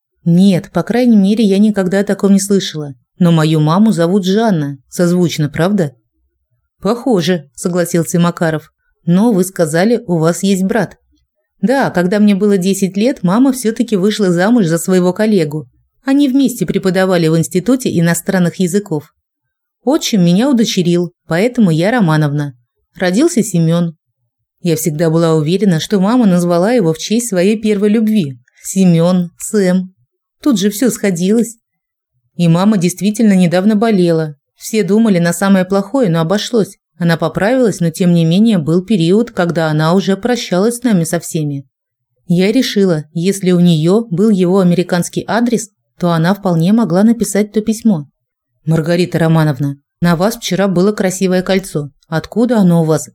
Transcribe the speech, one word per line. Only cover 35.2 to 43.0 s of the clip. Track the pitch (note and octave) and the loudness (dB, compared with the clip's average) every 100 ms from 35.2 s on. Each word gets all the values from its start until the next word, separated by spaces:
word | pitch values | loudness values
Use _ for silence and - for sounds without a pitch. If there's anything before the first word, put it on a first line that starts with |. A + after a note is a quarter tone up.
| E3+ | 0
самое | E3+ G3 F#3+ F#3 | 0 2 2 2
плохое, | G3 G3 C4+ G#3 | -2 -2 0 0
но | E3 | 0
обошлось. | D#3+ G#3 - A#3 F3+ - _ - | 0 -2 -2 -2 -2 -6 _ -4
Она | E3+ E3 | -2 0
поправилась, | D#3+ E3+ G3 C4 A3+ - | -2 -2 -2 0 0 0
но | E3+ | -4
тем | - F3+ | 0 0
не | E3+ | 2
менее | E3 F3+ A3+ F#3+ | 2 2 2 0
был | C#3+ F3 F3+ | 0 -2 0
период, | G#3 E3 G#3 A#3 | 0 2 2 0
когда | - F3 D#3+ D#3+ | -4 -4 -2 -2
она | D#3 D#3 | 0 0
уже | F#3+ F3 F#3+ | 0 0 -2
прощалась | A#3+ A#3+ - F3+ A3 A#3+ | -2 -4 -2 -2 -2 -2
с | |
нами | B3+ F#3+ | 0 0
со | E3 E3+ | -2 -6
всеми. | - E3 D3 C#3 - _ _ _ _ _ - | -6 -6 -6 -8 -12 _ _ _ _ _ -4
Я | E3+ G3 | 0 0
решила, | C4 B3+ G#3 F#3+ D#3 | 0 0 0 0 0